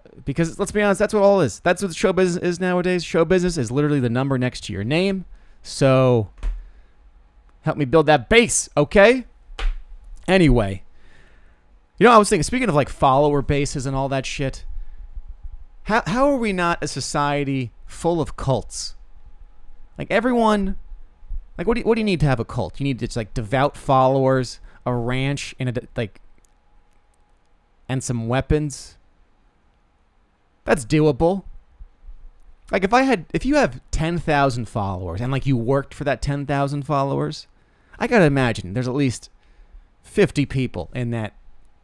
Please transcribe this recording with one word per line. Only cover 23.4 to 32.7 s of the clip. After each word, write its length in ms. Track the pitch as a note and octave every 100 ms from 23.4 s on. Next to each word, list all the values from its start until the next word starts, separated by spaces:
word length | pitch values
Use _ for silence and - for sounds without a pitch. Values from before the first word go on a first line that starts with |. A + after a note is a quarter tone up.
| G#2 B2+ C#3+ -
followers, 840 | - C3 C3 C3+ C3 C3 B2 - - - B2
a 80 |
ranch, 640 | B2 A#2+ B2+ C3+ C#3+ - -
and 180 | B2+ A#2
a, 60 | - -
like, 240 | G#2+ - - - _ _ _ _ _ _ _ _ _ _ _ _ _ _ -
and 140 | C3
some 260 | - B2 A2+
weapons. 680 | C3 - D3+ D3+ - - - _ _ _ _ _ _ _ _ _ _ _ _ _ _ _ _
That's 220 | - F3 A2
doable. 560 | D#3 D3+ C3 E3 G3 - - - - - _ - - - - - - -